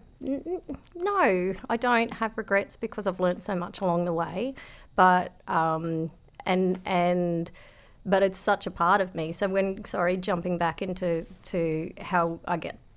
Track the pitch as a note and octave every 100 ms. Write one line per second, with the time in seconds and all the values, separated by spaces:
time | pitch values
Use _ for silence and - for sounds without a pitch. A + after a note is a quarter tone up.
0 | - - C4+ C#4 E4+ F4+ - C4+ - F4
1 | G4 G4+ B3+ F#3 F#3 F#3 - A#3 B3 A3+
2 | A#3 - A3 A3+ G#3+ G3 G3+ - A3+ -
3 | G3 F#3 F3+ F3+ - F#3 F3 - F#3 E3+
4 | F3 E3+ E3 F3 C4 C4+ - - - -
5 | F#3 F3+ - - - E3 D#3+ D#3+ E3 D#3+
6 | D#3+ - - - - F#3 F#3 F#3 - F3+
7 | F3 F3+ F3 E3+ E3+ - - - - -
8 | F#3 G3 G3 F#3+ G#3+ G3+ F#3+ - F3 G3+
9 | F#3 F3 D#3+ F3 G3 G3 G3 G3 - G#3
10 | F3 F#3 G#3 F3 F3+ F3 E3+ D#3+ F#3+ F3+
11 | F3 E3 - - - F3 E3 D#3 - -
12 | - F3+ E3+ E3 - E3 D#3+ - -